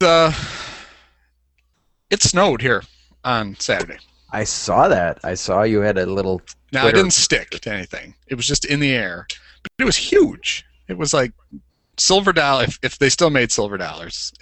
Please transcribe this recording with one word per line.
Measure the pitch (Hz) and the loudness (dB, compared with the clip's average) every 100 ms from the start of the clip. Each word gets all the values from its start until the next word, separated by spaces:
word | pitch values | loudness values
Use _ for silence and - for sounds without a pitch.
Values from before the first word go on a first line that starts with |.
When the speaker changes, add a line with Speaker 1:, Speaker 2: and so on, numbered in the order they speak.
Speaker 1:
uh, | 175 165 160 156 143 - - - - - _ _ _ _ _ _ _ _ _ _ _ | 4 6 4 0 -8 -12 -14 -16 -20 -20 _ _ _ _ _ _ _ _ _ _ _
it | 208 | 0
snowed | - 180 196 120 | 2 4 2 2
here | 127 104 - _ _ _ | 0 -2 -4 _ _ _
on | 127 117 104 98 | -2 -2 -2 -8
Saturday. | - 98 82 - _ _ _ | -2 -2 -4 -12 _ _ _
Speaker 2:
I | 107 | -6
saw | 107 - - 95 131 | -4 -4 0 4 4
that. | 113 85 73 | 4 0 -4
I | - | -6
saw | 90 - 95 | -6 -2 0
you | 113 104 | 2 2
had | 104 98 | 2 0
a | 90 | -2
little | 98 95 92 - - _ | -2 -2 -4 -8 -20 _
Speaker 1:
Now, | 135 | 0
it | 139 | 4
Speaker 2:
Twitter | - | 4
Speaker 1:
didn't | 185 | 4
stick | - - 127 - | 2 2 0 -4
to | - - | -12 -8
anything. | 104 87 90 - - _ | -8 -8 -14 -16 -20 _
It | 123 | -6
was | 120 | -4
just | 143 - | -4 -2
in | 143 | -2
the | 143 | 0
air. | 127 95 87 - - - _ | 0 -4 -8 -14 -16 -18 _
But | - - | -18 -4
it | 254 | -2
was | - | 0
huge. | - 415 339 - - - - _ - | 2 4 4 0 -8 -8 -10 _ -12
It | 180 | -6
was | 151 | 0
like | 156 127 - _ - _ _ _ - | 0 0 -6 _ -20 _ _ _ -4
silver | - 190 196 | 2 4 4
dollar, | 170 143 135 120 | 2 2 2 0
if, | - | -2
if | 127 - | -6 0
they | 139 | 0
still | - 165 | 4 2
made | 139 120 | 2 0
silver | - 104 101 | 0 -2 -4
dollars. | 85 78 82 - - - | -8 -10 -12 -12 -12 -12